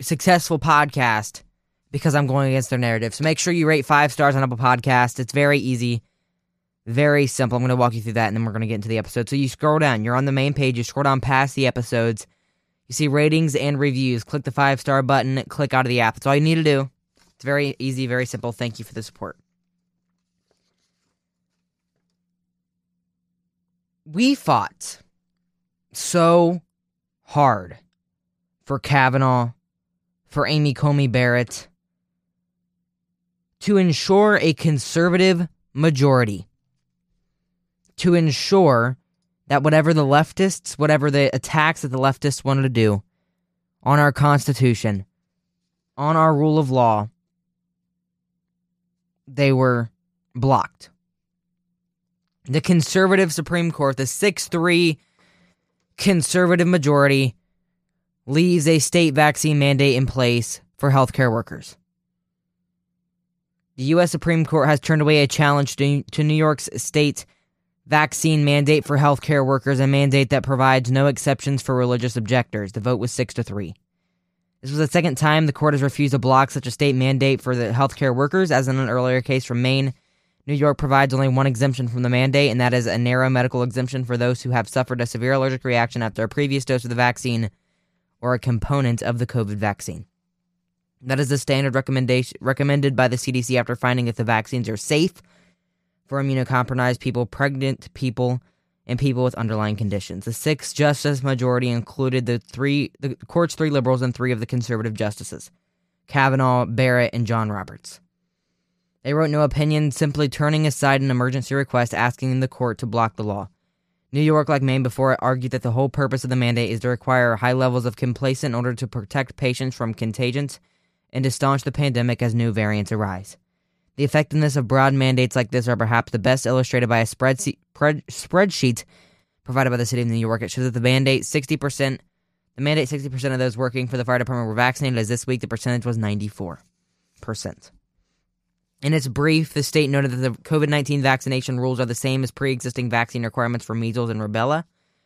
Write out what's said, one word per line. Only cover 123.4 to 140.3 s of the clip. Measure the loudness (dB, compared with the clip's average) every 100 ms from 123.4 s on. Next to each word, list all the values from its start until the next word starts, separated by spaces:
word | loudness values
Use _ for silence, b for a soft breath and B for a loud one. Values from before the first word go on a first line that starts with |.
| _ _ _ _ _ -4
The |
effectiveness | 0 0 0 0 0
of | 0 0
broad | 2 2
mandates | 2 2 2 0
like | 0 -2
this | -2 -2
are | -2
perhaps | 0 0 0
the | 0
best | 2 2 0
illustrated | 0 0 -2 0
by | 0
a |
spreadse-, | 0 0 0 0 -4 -10 _
pred-, | -2 0 0
spreadsheet | -8 -16 -2 0 2 2 0 -2 b b b b b b
provided | -6 -2 0
by | -2
the | -2
city | -2
of | -2
New |
York. | -2 -2 -4
It | -6
shows | -4 -4
that |
the | 0
mandate, | 0 2 2 0 -2
sixty | -4 -4 -4
percent, | -4 -2 -4 -4 _ _ _ _ _
the | -6
mandate, | -2 0 -2
sixty | -4 -8
percent | -6 -4
of | -2
those | -2 -2
working | -4 -4 -4
for | -4
the |
fire | -2 -2
department | -2 -4 -2
were |
vaccinated, | 0 0 0 -2 -2
as | -2
this | -4 -4
week | -6
the | -6
percentage | -6 -4 -2
was | -2 -4
ninety-four | -2 -4 -6 -10 -12 -14 _ _ _ _ _ _
percent. | -12 -10 -10 -14 -20 _ _ _ _ _ _ _ _ _ _ _
In | -2
its | -2 -2
brief, | -2 2 2 0
the | -4
state | -2 0 2
noted | 0 0
that | -2
the | -4